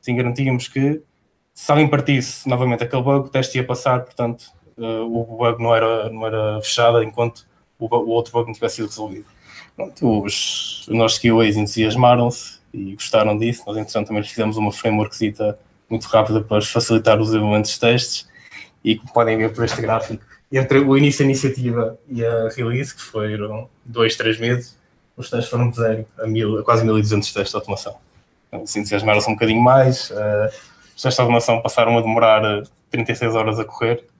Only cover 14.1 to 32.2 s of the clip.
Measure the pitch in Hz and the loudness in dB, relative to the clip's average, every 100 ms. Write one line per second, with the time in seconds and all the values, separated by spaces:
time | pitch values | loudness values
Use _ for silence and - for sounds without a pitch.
14.1 | 107 104 - 107 110 104 - 113 107 107 | -6 -6 -4 -2 -2 -2 -2 -2 0 -2
15.1 | - 110 104 107 104 _ _ _ 110 - | -4 -4 -2 -4 -4 _ _ _ -8 0
16.1 | 113 107 107 107 107 104 117 - 110 110 | 2 2 -2 0 -2 0 0 2 2 2
17.1 | 107 107 110 107 104 104 - 117 123 - | 2 2 0 2 0 0 0 2 2 -2
18.1 | - - - - - - _ 110 110 - | -8 -12 -20 -20 -20 -20 _ -2 -2 0
19.1 | 120 113 110 110 113 117 - 110 113 - | 0 2 2 -2 0 -2 -2 -2 -2 -4
20.1 | 110 _ - _ 131 131 135 139 135 143 | -10 _ -20 _ -2 4 4 6 6 4
21.1 | 139 139 131 135 131 123 117 110 - _ | 4 2 2 -2 -2 -2 -2 -2 -6 _
22.1 | 120 117 117 110 120 117 123 135 - - | -4 -2 0 -2 -4 -4 -4 -6 -10 -10
23.1 | 110 107 107 104 107 117 _ - 117 113 | -6 -4 -4 -6 -8 -12 _ -12 0 0
24.1 | - 113 110 117 123 - _ _ _ _ | 2 -2 0 0 -2 -4 _ _ _ _
25.1 | - 120 117 117 120 123 113 113 110 110 | -16 -6 -4 -2 0 0 2 0 0 -6
26.1 | - 113 110 107 107 107 113 110 107 107 | -8 -4 0 0 0 2 2 4 2 2
27.1 | 104 101 104 98 104 - 98 - - _ | 0 0 -4 -4 -4 -6 -8 -8 -14 _
28.1 | _ _ _ _ - - 104 104 101 107 | _ _ _ _ -12 -8 -6 -2 -2 2
29.1 | 104 - 110 113 113 120 135 131 127 - | 2 2 0 2 4 6 6 6 2 -4
30.1 | 104 104 104 107 - - _ - - 131 | -6 -2 0 -2 -4 -20 _ -20 -6 -2
31.1 | 127 123 120 117 117 - - 113 117 110 | 0 4 4 4 0 0 2 4 4 2
32.1 | 113 | 4